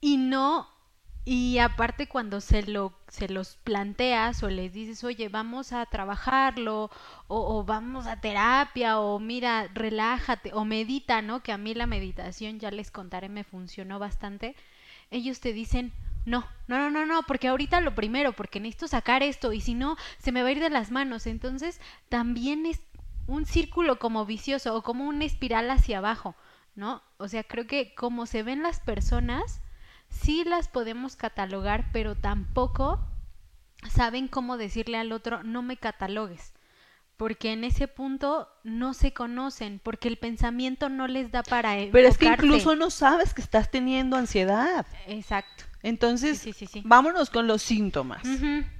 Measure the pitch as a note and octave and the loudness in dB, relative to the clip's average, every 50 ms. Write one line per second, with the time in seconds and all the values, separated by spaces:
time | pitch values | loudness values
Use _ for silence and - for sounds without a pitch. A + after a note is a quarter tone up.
0 | - D4 C#4+ C4+ C4 C4 C4 C4+ C4+ C#4 D#4 E4 - - _ _ _ _ _ _ | 4 4 4 4 4 2 2 4 4 4 2 2 0 -4 _ _ _ _ _ _
1 | _ - - - - - B3+ B3 B3 B3 B3 A#3+ A#3+ A#3+ - - A3+ A#3 - - | _ -16 -12 -10 -4 0 0 2 2 2 4 4 4 4 4 2 0 0 0 -4
2 | C#4+ - - C4 A#3+ G#3 G3+ G3+ G3 - - G#3+ G#3 G3+ G#3 G3+ G3 F#3+ - - | -8 -4 -4 -4 -4 -2 -6 -6 2 4 4 4 4 0 -2 -4 -4 -4 -6 -10
3 | - - - - G#3+ F#3+ F#3+ F#3+ F#3+ - - - - - G#3+ G3+ G3+ G3+ G3+ - | -20 -20 -10 -8 -6 -6 -4 -6 -6 -8 -12 -12 -4 -2 -2 0 -2 -4 -2 -2
4 | B3 B3+ B3 A3+ A3 A#3 A#3+ - - G3+ F#3+ F#3 F#3 F#3 F3+ G#3 A3 A3 A3+ G#3 | 0 2 2 2 2 0 -2 -2 -2 -2 -2 -2 -4 -6 -8 -10 -10 -10 -12 -8
5 | - B3 B3 G3+ A3+ G#3 G3 G#3+ A3 A3+ A#3 C4 C4+ - B3+ A#3+ A#3 - - - | -8 -8 -6 -6 -6 -6 -4 -6 -6 -6 -8 -8 -10 -8 -6 -6 -6 -4 -4 -6
6 | G3 G3 G3+ - - B3+ B3+ C4+ C4+ C4+ A#3+ A3+ A#3 A3+ A3 G#3+ G#3+ G#3 - - | -4 -4 -6 -4 -2 2 4 4 4 4 2 -2 -4 -4 -2 -4 -4 -6 -10 -16
7 | - - - - - - F3+ A3 G#3+ F#3 A3 A3 G3+ F#3 A3 A3 A#3 A#3+ B3+ C4 | -20 -20 -20 -20 -12 -6 -4 -2 -2 0 -2 -2 0 -2 -2 -4 -4 -6 -8 -8
8 | B3 A#3 A3+ A3 - A3 G#3 G3+ G#3 A#3 B3+ C4+ C#4+ C#4+ - B3+ A#3+ A3+ A3 A3 | -6 -8 -8 -6 -6 -4 0 2 2 4 4 4 2 2 0 -2 0 2 2 2
9 | G#3+ G3+ G#3 G#3 G#3+ A3 A#3+ B3 A#3+ B3 A#3 A3+ G#3+ F3 G3 - A3 A3 A3 G#3+ | 2 0 -2 -4 -4 -6 -6 -2 -2 0 0 0 -2 -4 -6 -4 -4 -2 -2 0
10 | G#3+ A3+ B3 B3 - - B3 A3 - G3 F3 G#3+ G#3+ G#3+ A3 A3 A3 G#3+ C4 C#4 | 0 0 0 0 0 -2 -2 -2 -4 -6 -4 -2 -2 0 -2 -2 -2 -2 -4 -6
11 | - - B3 A3 G#3+ G#3 A3+ B3+ - - A3 G3 G#3 G#3+ A3+ A#3 A#3 A#3 A3 G3+ | 0 0 0 0 0 -2 -6 -8 -6 -6 -8 -6 -6 -6 -4 -4 -2 -2 -2 -2
12 | F#3+ F#3+ F3+ - F3+ F3+ F#3 - A3 G#3+ A3 A3 A3 G#3 G3 G#3 G#3 - - G#3+ | -4 -6 -8 -8 -10 -10 -10 -10 -10 -10 -10 -10 -10 -8 -8 -8 -10 -12 -12 -14
13 | F#3+ F3+ F#3 G#3 F#3+ F#3+ G3+ G#3 G3+ - - F#3 F3+ F3 - - F#3+ F#3 G3 G3+ | -14 -10 -10 -10 -10 -10 -10 -12 -12 -12 -12 -14 -14 -14 -12 -14 -12 -10 -8 -8
14 | G3+ G#3 F#3+ - - G3+ G3+ G3+ - A3+ C#4 - - - - - - - - - | -8 -6 -6 -6 -6 -6 -10 -8 -10 -10 -10 -12 -20 -20 -20 -20 -20 -20 -20 -20
15 | - _ - B3 A#3 C4 B3+ - - B3 A3 G#3 A3+ - - B3 B3 A#3+ - - | -20 _ -8 -6 -4 -4 -6 -4 -6 -6 -4 -4 -4 -2 -2 -2 -2 -4 -8 -10
16 | - - - - - A3+ A#3+ B3 A#3 - - - - - B3 C4 C#4+ D4 D4 D4+ | -8 -8 -6 -6 -4 -2 -2 -2 -2 -4 -12 -14 -8 -4 -2 0 0 0 0 0
17 | D#4 D#4 E4 E4 D#4+ - C4+ B3+ - B3+ C4 C4 C#4+ - - F4 F4 D4+ G#3+ - | 0 0 0 0 0 0 -4 -2 0 0 0 0 0 2 2 2 2 2 0 -2
18 | G#3 G#3+ A3+ C4 C#4+ C#4 A3 - G3+ F#3+ - G3 G3+ A3+ A3+ - - D#4 - B3 | -2 -2 0 0 0 0 0 -2 -10 -10 -8 -10 -10 -10 -8 -8 -8 -2 -2 -2
19 | - - A#3+ C4 C#4 C#4+ C4+ - - A#3+ G#3+ A3 - - A#3+ A#3+ C4 C#4+ D#4+ - | 2 4 4 4 4 2 -2 -2 -4 -4 -4 -2 -2 -2 -2 0 0 -2 -2 -4
20 | - - - - - - B3 B3 B3 B3+ C#4 D4 D#4+ E4 D4+ C4 A3 G3+ A#3+ C4 | -8 -16 -16 -6 -4 -2 0 0 2 0 0 2 0 0 2 0 -2 0 -2 -2
21 | C#4 C4+ A#3+ A3+ - A3+ A3+ A3+ - B3+ C4 C4+ C#4 E4+ F4 - - - - - | -2 -2 -4 -6 -6 -6 -6 -6 -6 -6 -6 -4 -6 -6 -8 -8 -16 -20 -20 -20
22 | _ _ - A#3+ A#3 A#3+ A#3+ A#3+ A#3+ C4+ D4 D4+ D#4 E4 E4 - - - - - | _ _ -2 0 0 0 0 0 0 -2 -2 0 -2 -2 -4 -4 -8 -10 -18 -16
23 | - - - - - - B3+ D4 D#4 - - E4+ E4 - - - F4 D#4+ B3+ A#3 | -14 -10 -8 -6 -4 -2 -2 -2 -2 0 2 0 0 0 0 0 2 2 2 2
24 | - A#3 A3+ A3 G#3+ G3+ A3 G#3+ - - C#4 C4+ - A#3+ A3 A3+ G#3+ - A#3+ B3 | 0 -2 -2 -2 -2 -2 -4 -6 -4 -4 -4 -2 -2 -2 -4 -4 -4 -4 -4 -4
25 | C#4 C#4+ D4+ D4 D4+ D4+ - - - A#3 A3+ A3+ A#3 A#3+ C4+ C4 - - A3+ G3 | -4 -4 -2 -2 -2 -2 -2 -2 -2 0 0 0 0 2 2 2 2 2 2 -2
26 | F#3+ G#3 A3+ G#3+ - G3 E3+ _ _ - - _ _ _ _ - G3+ G#3+ B3+ - | 0 -2 -2 -2 -6 -12 -12 _ _ -20 -20 _ _ _ _ -10 -8 -8 -8 -8
27 | _ _ _ _ G3 G3+ F#3+ A3+ G#3+ - - A#3 A#3+ A3+ C#4 C#4+ C4 G3+ - - | _ _ _ _ -12 -8 -6 -8 -8 -6 -8 -8 -6 -4 -2 -4 -4 -4 -6 -6
28 | - A#3+ A#3+ A#3+ A#3 A#3 - A3+ A3 A3+ C4 C#4 D#4 E4+ E4+ - - - A3 - | -4 -4 -2 -4 -6 -4 -4 -4 -2 -2 -4 -2 -2 -2 -2 -2 -2 -4 -2 0
29 | - - - A#3+ A#3+ A#3+ A#3+ C#4 F#4+ B4 - - - - - - - - - - | 2 2 2 2 2 0 0 -2 -4 -4 -6 -10 -10 -12 -14 -16 -20 -20 -20 -20
30 | _ _ - - - - D4+ D#4+ E4+ E4+ E4+ F4 E4 - - B3+ A#3 A3 A3+ A#3+ | _ _ -10 0 2 2 2 4 2 2 2 0 0 0 -2 -2 -4 -2 -6 -6
31 | B3+ C4+ - - - A3 - - G3 F#3+ F#3+ G3 F#3+ G3+ G#3 A3 - - - A3+ | -8 -10 -8 -6 -6 -6 -4 -4 -6 -4 -4 -4 0 0 2 2 0 0 0 0
32 | G#3+ G#3+ G#3 - - G3+ G3+ G#3 F#3+ - - C4 B3+ B3+ - - C4+ C#4 E4+ - | -2 -2 -2 -2 0 0 0 0 -2 0 2 2 2 2 2 2 2 2 2 0
33 | - - - - - - - - - - - - - _ _ _ - A3+ - - | -2 -4 -6 -8 -8 -10 -16 -18 -20 -20 -20 -20 -20 _ _ _ -6 2 4 4
34 | B3 A#3 A3+ B3+ C4+ B3+ - C#4 B3+ A#3+ B3 A#3+ A3 G3+ - A3+ A3+ A#3 A#3 A3+ | 4 4 2 -2 -4 -2 -2 -4 -2 -2 -4 -4 -6 -4 -4 -4 -4 -2 -2 -4
35 | A3+ A3+ A3 A3+ A3 A#3 A#3 A3 E3 A3+ A3+ B3 B3 B3 C4 B3 - A3+ G#3 - | -2 -4 -6 -6 -4 -4 -6 -4 -6 -6 -6 -4 -4 -6 -8 -6 -6 -6 -6 -4
36 | G3+ F#3+ G3 G#3+ A3 G3+ F3 E3 - - - - _ _ _ _ _ _ _ _ | -6 -4 -4 -4 -4 -6 -8 -14 -18 -20 -20 -20 _ _ _ _ _ _ _ _
37 | _ _ _ _ A3 A3 A3+ - - A3+ A3 A3 A3+ B3+ B3 - C#4 C4+ - - | _ _ _ _ -4 -4 -4 -2 -4 -4 -4 -2 0 0 2 2 2 -2 -2 -8
38 | C4 C4+ C4+ C4+ - C#4 D4 D#4+ B3+ - _ _ _ A3 A3 A#3 B3 C4 C4 - | -6 -4 -4 -2 0 0 0 0 -2 -6 _ _ _ -8 -4 -2 -2 -2 2 2
39 | - C#4 C4 - B3 A#3 A#3+ B3 C4 C#4 - - A3+ G#3 G3+ G3 - A#3 A3 G#3+ | 2 2 2 0 -6 -6 -4 -6 -6 -6 -6 -8 -10 -10 -10 -10 -8 -8 -8 -4
40 | - A#3+ A#3 - - A#3 A#3 G#3+ - A#3 A#3+ A#3+ B3+ C4 C4 - D4 C#4 C4+ C4 | -4 -4 -4 -4 -6 -8 -2 0 0 0 0 -2 -4 -4 -4 -4 -4 -4 -4 -4
41 | C4 B3+ B3+ C4 C4 A#3 - B3 A#3 - - A#3+ A#3 A3 G#3 G3+ G3+ G3+ G#3 B3 | -4 -4 -4 -4 -4 -2 -4 -4 -2 0 0 0 2 2 0 0 -2 6 10 12
42 | B3+ B3 B3 - - D#4 A#3 B3 D4 C#4+ D4+ - - D#4+ D#4 D4+ E4 F4 - - | 12 12 10 10 8 6 6 8 8 8 8 8 8 6 4 4 4 0 0 6
43 | D4+ C4+ D4 E4+ E4 - - - - - - A3 G#3+ - - C4+ B3+ B3+ C4 C4 | 6 8 8 8 6 4 2 -2 -6 2 4 4 4 4 0 0 0 2 2 2
44 | C4 C4 B3+ C4 B3 A3+ - G3+ F#3 F#3 G3 G#3+ B3 D#4+ F#4 D#4+ G#3+ - - - | 2 2 2 2 0 2 2 2 4 4 4 4 2 2 2 0 -2 -4 -8 -14
45 | F#3+ F#3 G#3+ G#3+ G3+ - G#3+ G3 - - - - - - - - - G#3+ A#3 G#3+ | -10 -10 -10 -10 -6 -4 -4 -4 -4 -6 -18 -18 -16 -16 -16 -6 -4 -4 0 4
46 | - A#3 A#3+ B3 B3 D4+ D4+ G3+ - - - - G#3+ F#3 - G#3 G3+ A3 A#3 B3 | 4 4 4 4 2 0 0 0 -4 -10 -12 -12 -14 -14 -12 -10 6 10 10 10
47 | C4+ D#4 F4 F#4 D4+ B3 - A#3 A#3 A3+ A3 G#3+ - - A#3 G#3+ G#3+ G3 F#3 D3 | 10 8 4 2 2 2 2 2 4 4 4 2 4 2 2 2 2 2 2 0
48 | C3 C3 A#2 - - B3 C4 C4+ C4+ D4 D4 D4 C#4+ - - - | -2 -2 -6 -6 -4 -2 -2 0 2 2 2 0 0 -2 -6 -10